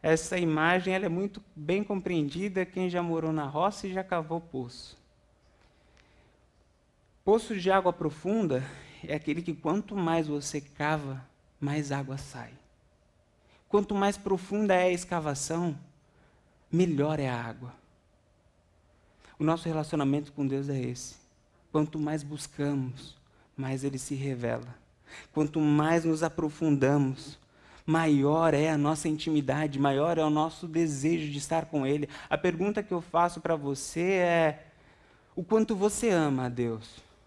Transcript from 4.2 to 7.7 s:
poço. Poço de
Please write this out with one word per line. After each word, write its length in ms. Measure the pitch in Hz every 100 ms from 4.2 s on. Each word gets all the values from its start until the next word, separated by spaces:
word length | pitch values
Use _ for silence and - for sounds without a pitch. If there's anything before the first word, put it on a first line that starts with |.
| 156 165
poço. 560 | 165 131 120 - - - _ _ _ _ _ _ _ _ _ _ _ _ _ _ _ _ _ _ _ _ _ _
Poço 360 | - 220 - 208
de 120 | 180